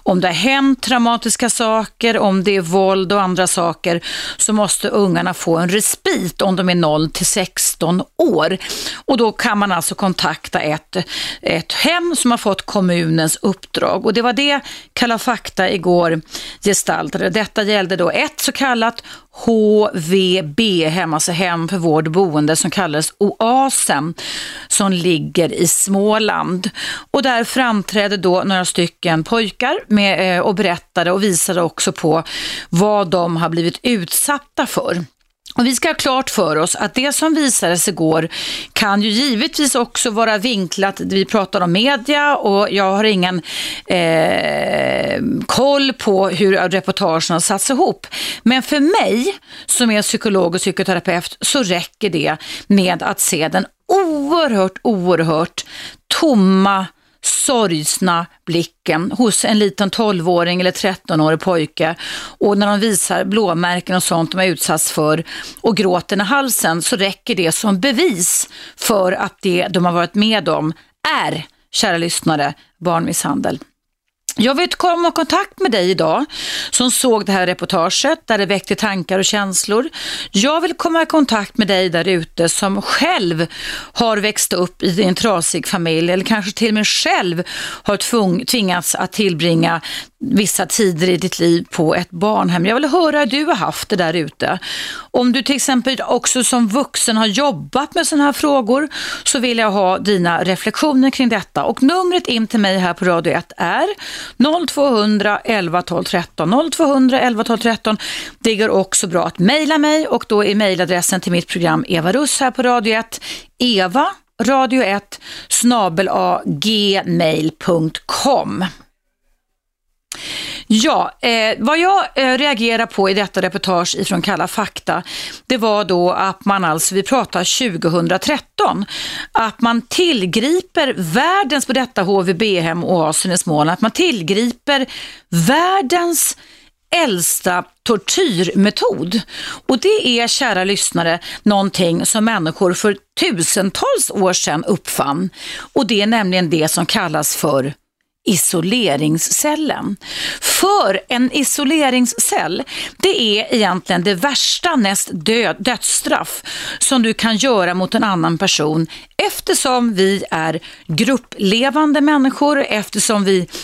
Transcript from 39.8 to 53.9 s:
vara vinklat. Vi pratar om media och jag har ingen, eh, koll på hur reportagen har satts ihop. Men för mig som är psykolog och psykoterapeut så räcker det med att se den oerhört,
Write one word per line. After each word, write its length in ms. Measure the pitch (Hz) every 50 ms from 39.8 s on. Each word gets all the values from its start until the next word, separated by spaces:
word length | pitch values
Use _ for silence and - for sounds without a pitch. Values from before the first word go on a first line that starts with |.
| 240 240 - - - 247
vara 280 | 208 214 226 226 214 208
vinklat. 640 | 185 262 240 196 185 160 - - 190 196 190 -
Vi 240 | 180 175 185 190 196
pratar 360 | - - 220 190 185 - 202
om 120 | 180 175 170
media 640 | 196 233 277 285 262 254 277 294 294 294 294 285
och 340 | 269 - 214 196 196 208 -
jag 260 | - 196 196 190 196
har 80 | 196 220
ingen, 380 | 220 208 185 180 180 180 170 - - - - - - - - -
eh, 1300 | - 185 180 170 165 160 160 160 175 185 - 170 151 147 147 139 131 - 147 135 131 131 131 139 - 95 95 - - - - -
koll 460 | - - - 254 285 285 277 277 269 247
på 360 | - - 226 196 185 196 190
hur 240 | 180 160 208 190 190
reportagen 840 | 180 175 180 180 190 180 - 185 - 202 170 160 160 156 - 175
har 60 | 160
satts 300 | 175 - 208 196 - -
ihop. 360 | 269 247 370 320 - - - - - - - - - - -
Men 200 | 220 254 262 -
för 180 | - 302 294
mig 580 | 277 320 403 - 233 190 196 233 262 392 392 - _ - - - -
som 240 | - - - 247 226
är 120 | 214 208 202
psykolog 520 | - - 208 - 226 196 190 175 170 170
och 60 | 185
psykoterapeut 760 | - 196 165 - 185 - 185 175 - - 170 175 170 - - -
så 220 | - - - 285 247
räcker 480 | 180 180 175 170 - _ - 214 202
det 260 | 160 156 147 151 156 - - - - - -
med 360 | - 202 196 180 180 175 165 180
att 180 | - 196 -
se 280 | - - - 156 160 160
den 180 | 165 185 190 - _ _ _
oerhört, 920 | -